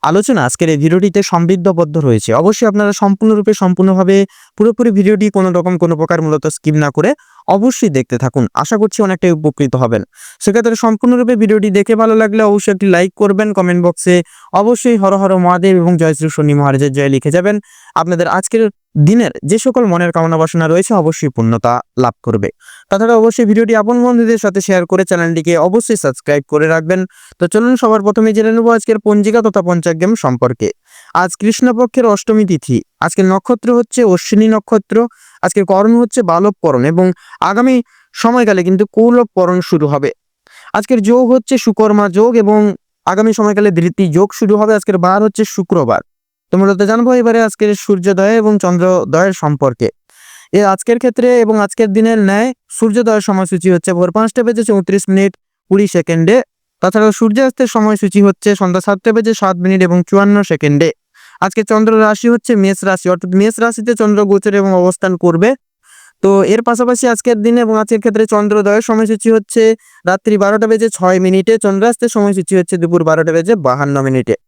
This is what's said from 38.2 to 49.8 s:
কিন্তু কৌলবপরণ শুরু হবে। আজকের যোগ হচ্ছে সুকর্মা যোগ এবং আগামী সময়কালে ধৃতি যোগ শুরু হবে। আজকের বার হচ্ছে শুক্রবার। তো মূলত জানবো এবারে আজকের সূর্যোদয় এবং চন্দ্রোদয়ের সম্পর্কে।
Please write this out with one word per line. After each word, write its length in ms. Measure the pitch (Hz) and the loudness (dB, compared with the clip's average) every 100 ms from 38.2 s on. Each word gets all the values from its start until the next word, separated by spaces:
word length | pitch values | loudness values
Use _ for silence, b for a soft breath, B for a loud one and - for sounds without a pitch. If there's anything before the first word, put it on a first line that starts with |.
| 233 247 226 190 | -2 0 0 0
কিন্তু 200 | 175 185 208 | 0 0 0
কৌলবপরণ 640 | - 233 240 233 - 175 180 - | 2 2 2 0 -2 0 -2 -2
শুরু 160 | 165 147 | -2 0
হবে। 220 | 143 139 - _ _ _ B B | -2 -4 -8 _ _ _ B B
আজকের 260 | - 208 247 | -8 -2 0
যোগ 220 | 202 240 247 | 2 2 4
হচ্ছে 240 | 254 - 254 | 0 0 -2
সুকর্মা 480 | - 202 214 208 202 | 0 0 2 2 0
যোগ 220 | 180 233 233 | 2 2 2
এবং 220 | 202 214 208 - _ _ - | 2 2 0 -4 _ _ -4
আগামী 240 | 185 220 | 0 0
সময়কালে 360 | 214 208 208 208 | 0 0 2 0
ধৃতি 340 | 170 170 165 185 156 | 0 -2 -2 0 0
যোগ 100 | 202 | 0
শুরু 200 | - 208 208 | -2 0 0
হবে। 140 | 214 214 | 2 0
আজকের 220 | - 185 | 0 -2
বার 220 | 180 196 | 0 0
হচ্ছে 220 | 214 - 220 - | 0 -2 -4 -4
শুক্রবার। 460 | 180 180 123 104 - _ _ _ _ | -2 -2 0 -2 -4 _ _ _ _
তো 60 | 180 | 0
মূলত 240 | 196 190 202 | 0 0 0
জানবো 180 | 226 240 254 | 0 2 2
এবারে 240 | 233 226 220 | 2 0 -2
আজকের 240 | - 208 208 | -2 -2 -2
সূর্যোদয় 520 | - 196 180 190 196 226 | -2 0 0 0 2 2
এবং 160 | 214 208 | 2 0
চন্দ্রোদয়ের 720 | 185 180 185 180 95 160 190 185 | 0 0 0 0 0 0 0 -2
সম্পর্কে। 460 | 151 147 139 120 | -4 0 -2 -2